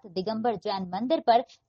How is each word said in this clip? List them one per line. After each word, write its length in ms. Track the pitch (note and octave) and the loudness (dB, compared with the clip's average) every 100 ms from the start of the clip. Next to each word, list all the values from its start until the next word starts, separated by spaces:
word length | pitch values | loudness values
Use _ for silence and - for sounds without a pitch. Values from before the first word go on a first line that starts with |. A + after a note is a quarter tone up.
| G#3+ | -6
दिगंबर 500 | F3 F#3+ A3 A#3+ G#3 | -6 -4 -2 -2 -4
जैन 280 | G#3 G3 | -4 -6
मंदिर 360 | F#3 F#3 B3+ E4 | -6 -6 -2 0
पर 220 | - A#3 - - | 4 4 2 -8